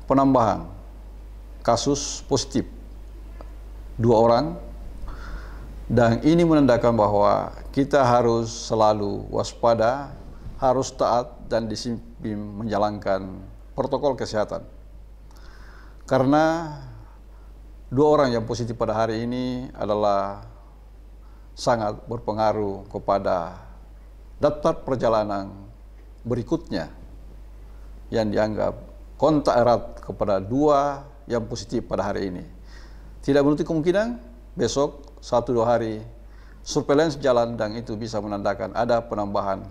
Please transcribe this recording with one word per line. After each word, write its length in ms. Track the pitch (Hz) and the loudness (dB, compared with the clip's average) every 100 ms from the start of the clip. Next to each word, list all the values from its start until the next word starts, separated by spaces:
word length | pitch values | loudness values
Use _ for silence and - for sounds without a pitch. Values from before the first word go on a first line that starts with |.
| - | 2
penambahan 560 | 135 135 131 110 87 85 - - - - - - - - - | 4 6 6 4 2 -4 -14 -16 -18 -18 -18 -18 -18 -16 -6
kasus 640 | 113 113 143 139 - - - | 0 2 2 -2 -4 -8 -2
positif 400 | 139 - 120 95 - - - - - - - - - - - - | -2 -2 -4 -4 -8 -16 -16 -16 -16 -16 -14 -14 -16 -16 -14 -12
dua 240 | - 117 113 | 0 4 6
orang, 400 | 117 117 156 170 - - - - - - - - - - - - - | 8 6 2 -4 -10 -12 -12 -10 -10 -10 -10 -10 -10 -14 -14 -12 0
dan 320 | 113 117 117 143 | 4 6 4 4
ini 160 | 170 | 6
menandakan 560 | 170 156 135 117 120 117 | 6 6 6 6 6 6
bahwa 560 | 104 104 101 104 92 - - | 4 6 4 4 0 -8 -6
kita 320 | 135 139 143 | -2 2 4
harus 480 | 123 123 120 113 113 | 6 6 4 2 0
selalu 720 | - - 110 107 107 101 104 104 | -6 -2 4 4 4 0 -4 -6
waspada, 800 | 110 107 - 117 113 113 139 139 - - - - - | -4 -4 0 2 4 2 0 -4 -12 -16 -14 -12 -2
harus 320 | 135 127 127 | 0 2 0
taat 400 | - 107 117 127 - - | 0 2 2 0 -8 -4
dan 240 | 113 113 | -2 -2
disiplin 680 | - 123 113 - - 113 104 104 101 | -6 -6 -8 -10 -10 -6 -6 -8 -8
menjalankan 800 | 113 104 104 104 98 95 95 92 95 - - - | -2 0 0 -2 -2 -2 -4 -12 -14 -18 -12 -6
protokol 400 | 131 - 147 120 | -2 0 -2 -2
kesehatan. 480 | 117 110 101 85 - - - - - - - - - - - - - - - | -4 -2 -2 -4 -10 -18 -20 -20 -20 -20 -20 -20 -20 -18 -18 -18 -20 -14 0
Karena 640 | 131 131 147 160 165 160 147 131 110 - - - - - - - - - | 2 4 4 4 2 -4 -10 -14 -16 -18 -20 -20 -20 -20 -20 -20 -18 -4
dua 320 | 127 151 147 | 2 6 6
orang 160 | 135 | 4
yang 80 | 117 | 2
positif 320 | 113 117 120 | -2 -4 -4
pada 240 | 113 110 107 | -4 -2 0
hari 320 | 113 110 120 | 0 0 -2
ini 400 | 123 127 127 131 - | -4 -4 -6 -8 -6
adalah 640 | 104 104 104 98 98 101 110 - - - - - - - - - - | -2 0 2 2 -2 -6 -14 -20 -20 -20 -20 -20 -20 -20 -20 -20 -20
sangat 480 | - 135 117 107 113 - | -4 0 0 0 -6 -8
berpengaruh 800 | 117 - 107 110 104 104 98 92 | -8 -4 0 2 2 -2 -6 -8
kepada 800 | 101 - 98 95 92 82 90 - - - - - - - - | -6 0 0 2 -2 -2 -10 -18 -20 -20 -20 -20 -20 -20 0
daftar 400 | 147 - 170 160 | 0 2 0 0
perjalanan 720 | - 131 120 110 104 98 98 98 98 - - - - - 117 | -2 0 2 2 2 -4 -6 -12 -18 -18 -20 -20 -20 -10 -4
berikutnya 640 | 120 - 165 - 95 - - - - - - - - - - - - - | -4 -2 -4 -2 -6 -6 -12 -18 -18 -18 -18 -18 -18 -18 -18 -18 -16 -4
yang 160 | 113 110 | -2 0
dianggap 480 | 101 107 101 98 - - - - | 2 0 0 -2 -4 -12 -18 -16
kontak 400 | - 147 151 - | 0 2 4 4
erat 280 | 120 120 117 - - | 4 4 4 0 -12
kepada 400 | - 101 104 95 | -10 -4 0 0
dua 640 | 98 131 151 143 143 139 139 - - | 0 2 4 4 2 -4 -12 -16 -4
yang 160 | 117 110 | -4 -4
positif 400 | 120 101 120 - | -8 -4 -4 -4
pada 240 | 98 98 | -4 -2
hari 160 | 98 95 | -2 -4
ini. 160 | 87 - - - - - - - - | -6 -12 -16 -18 -18 -18 -18 -18 -8
Tidak 160 | - 139 | 2 4
menutup 320 | 143 151 165 | 4 2 0
kemungkinan 480 | 160 160 190 226 233 - - - - | 0 2 2 0 -4 -12 -20 -12 -2
besok 560 | 117 135 151 - - - | -2 2 0 -2 -18 -16
satu 320 | - 120 117 | 0 0 2
dua 240 | 120 113 117 | 2 4 2
hari 240 | 113 107 113 - - - - - - | 0 -6 -10 -18 -20 -20 -20 -18 -4
surveillance 480 | 147 139 143 165 139 | -2 2 4 4 2
jalan 320 | 135 120 117 | 2 4 2
dan 160 | 117 107 117 | 0 -4 -4
itu 160 | 113 | -8
bisa 240 | 107 113 107 | -8 -6 -4
menandakan 560 | 104 101 101 98 101 | -4 -2 -2 -2 -4
ada 240 | 104 120 117 | -2 0 0
penambahan 640 | 117 104 101 101 98 95 98 | 0 -4 -2 -2 -2 -4 -6